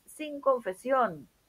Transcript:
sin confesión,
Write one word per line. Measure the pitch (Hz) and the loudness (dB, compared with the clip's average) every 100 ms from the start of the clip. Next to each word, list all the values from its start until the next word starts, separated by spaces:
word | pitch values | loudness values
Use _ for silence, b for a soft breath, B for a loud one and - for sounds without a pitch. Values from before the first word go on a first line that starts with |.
| - | -16
sin | - 302 285 | -12 -10 -2
confesión, | 277 254 220 185 247 269 226 160 - _ | 2 2 0 -6 0 2 2 0 -14 _